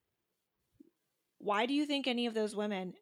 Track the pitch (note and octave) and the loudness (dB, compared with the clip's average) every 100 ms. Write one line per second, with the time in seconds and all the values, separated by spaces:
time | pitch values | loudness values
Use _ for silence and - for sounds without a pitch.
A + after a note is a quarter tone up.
0 | _ _ _ _ _ _ _ _ - _ | _ _ _ _ _ _ _ _ -20 _
1 | _ _ _ _ F#3 G#3 A#3+ C#4+ D4 C#4 | _ _ _ _ 0 2 2 2 2 0
2 | C4 A#3+ A#3+ A3 G#3 G#3 G#3 G3 F#3 - | 0 0 0 0 0 0 -2 -2 -4 -10